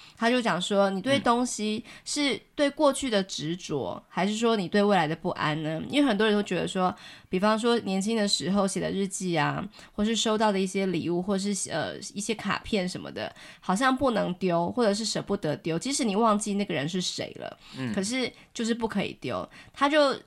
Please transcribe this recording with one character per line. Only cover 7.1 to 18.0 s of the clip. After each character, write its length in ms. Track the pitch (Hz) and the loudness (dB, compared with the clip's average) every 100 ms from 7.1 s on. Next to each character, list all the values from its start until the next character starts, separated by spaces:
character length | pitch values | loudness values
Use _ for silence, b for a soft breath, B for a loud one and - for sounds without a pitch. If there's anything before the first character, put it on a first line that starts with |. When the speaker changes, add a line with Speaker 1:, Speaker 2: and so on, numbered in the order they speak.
| B B | B B
Speaker 1:
比 100 | 185 | 0
方 220 | 214 220 | 2 2
说 180 | 233 233 | 2 2
年 220 | 196 190 | 0 -2
轻 140 | 202 226 | 0 0
的 100 | 202 | 2
时 240 | - 151 | 0 2
候 140 | 202 190 | 2 2
写 140 | 180 | 0
的 100 | 160 | -2
日 160 | 185 196 | -2 -2
记 320 | - 185 160 | -2 -2 0
啊， 240 | 147 143 196 B B | 0 -2 -8 B B
或 120 | - 214 | -2 0
是 100 | 220 | 2
收 220 | 226 214 | 2 2
到 120 | 214 | 2
的 80 | 190 | 2
一 80 | 190 | 0
些 200 | 196 190 | 0 0
礼 240 | 165 156 | -2 -2
物， 120 | 175 | -2
或 160 | 185 196 | 0 -2
是， 320 | 202 196 - | -2 -4 -4
呃， 280 | 160 98 71 - | -4 -4 -6 -10
一 80 | - | -8
些 120 | 208 | -6
卡 240 | 220 202 - | -4 -4 -4
片 280 | - 208 185 | -2 -2 -2
什 120 | - | -6
么 120 | 139 | -10
的， 220 | 139 107 B B B | -8 -8 B B B
好 160 | - 196 | -2 2
像 180 | 262 | 2
不 180 | 262 269 | 2 2
能 220 | 202 175 180 | 2 0 -2
丢， 360 | 185 170 170 | 0 0 0
或 140 | 247 220 | 0 2
者 80 | |
是 100 | 202 | 2
舍 180 | 220 165 | -2 -4
不 140 | 147 202 | -4 -2
得 220 | 151 143 | -2 -4
丢， 200 | 165 165 | -4 -4
即 140 | 254 | -2
使 140 | 294 233 | -2 0
你 100 | 190 | 2
忘 220 | 233 208 | 2 2
记 160 | 214 | 0
那 100 | 202 | -2
个 100 | 202 | -2
人 140 | 160 151 | -2 -2
是 140 | 185 | -2
谁 340 | 180 - - - | -4 -6 -8 -10
了， 180 | - - B - | -12 -14 B -8
Speaker 2:
嗯。 160 | 123 | -4
Speaker 1:
可 100 | 196 | -2